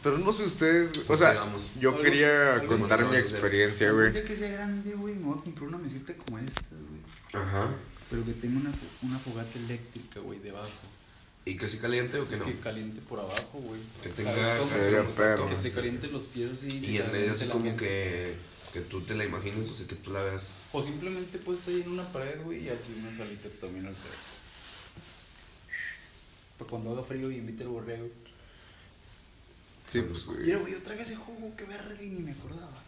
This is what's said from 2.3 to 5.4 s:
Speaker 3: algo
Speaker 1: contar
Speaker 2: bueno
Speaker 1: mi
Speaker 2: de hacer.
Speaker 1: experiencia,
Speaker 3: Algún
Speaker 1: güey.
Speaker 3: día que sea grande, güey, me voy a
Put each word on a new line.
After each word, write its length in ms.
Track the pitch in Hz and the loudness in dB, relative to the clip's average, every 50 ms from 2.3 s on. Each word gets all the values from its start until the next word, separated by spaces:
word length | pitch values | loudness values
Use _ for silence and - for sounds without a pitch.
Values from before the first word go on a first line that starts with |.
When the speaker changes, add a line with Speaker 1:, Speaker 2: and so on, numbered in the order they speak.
| 147 147 143 139 127 | 10 8 8 8 8
Speaker 3:
algo 120 | 117 110 | 6 6
Speaker 1:
contar 320 | - 113 113 107 101 110 110 | 4 4 4 8 6 8 8
Speaker 2:
bueno 120 | 120 127 | 8 8
Speaker 1:
mi 40 | 127 | 6
Speaker 2:
de 60 | 127 | 6
hacer. 120 | 117 104 107 | 6 4 2
Speaker 1:
experiencia, 500 | 104 104 101 98 101 104 104 101 - 104 104 | 2 2 4 6 8 6 6 6 6 6 8
Speaker 3:
Algún 140 | 110 110 | 8 10
Speaker 1:
güey. 100 | 110 110 | 8 8
Speaker 3:
día 120 | 110 - - | 6 4 -2
que 120 | - 214 | -2 -4
sea 140 | 208 208 202 | -4 -2 -4
grande, 440 | 202 202 208 202 202 202 202 208 208 | -4 -4 -2 -2 -2 -2 -4 -4 -4
güey, 200 | 202 202 208 208 | -4 -4 -4 -4
me 100 | 196 170 | -4 -2
voy 120 | 143 143 | -2 -4
a 40 | 147 | -4